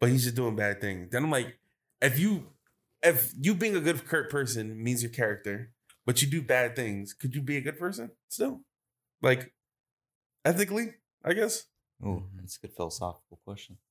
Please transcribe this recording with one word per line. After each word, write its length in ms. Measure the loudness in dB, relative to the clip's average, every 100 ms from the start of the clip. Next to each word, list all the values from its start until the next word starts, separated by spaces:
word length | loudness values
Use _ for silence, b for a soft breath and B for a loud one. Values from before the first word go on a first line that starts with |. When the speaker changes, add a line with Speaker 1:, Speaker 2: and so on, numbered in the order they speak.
Speaker 1:
but 80 | 4
he's 160 | 4
just 100 | 2 0
doing 200 | -2 0
bad 240 | -2 0
things." 300 | -4 -4 -4
Then 140 | -2
I'm 60 | 0
like, 280 | 0 -2 -10 _ _ _ 0
if 180 | 2 4
you, 280 | 2 0 -4 _ _ _ _ 4
if 300 | 4 6 2 2
you 160 | 2
being 220 | 2 2 2
a 40 |
good 240 | 2 0 0
cur-, 220 | -2 0
person 540 | -2 -2 -4 -6 -4
means 200 | -2 -2
your 80 | -2
character, 580 | 0 0 0 -6 -8 -10 _ _ b
but 160 | 0 2
you 60 | 4
do 140 | 2
bad 320 | 2 4 4
things, 380 | 0 -4 -4 -8
could 180 | -6 -6
you 80 | -4
be 160 | -2 -2
a 40 |
good 180 | -4 -4
person 320 | -6 -6 -10 -14 -12
still? 340 | -2 -2 -4 _ _ _ _ _ 0
Like, 320 | 2 2 0 _ _ _ _ _ _ _ _ _
ethically, 500 | 2 4 2 0 -4 -8 _ _
I 100 | -2
guess. 320 | 0 0 -2 -8 _ _ -10
Speaker 2:
Ooh, 40 | -6 -6 -6
Speaker 3:
Mm-hmm. 120 | -14
Speaker 2:
that's 160 | -16 -14
a 40 |
good 140 | -14
philosophical 640 | -8 -6 -6 -8 -8 _ -20
question. 340 | -16 -14 -16 -20 _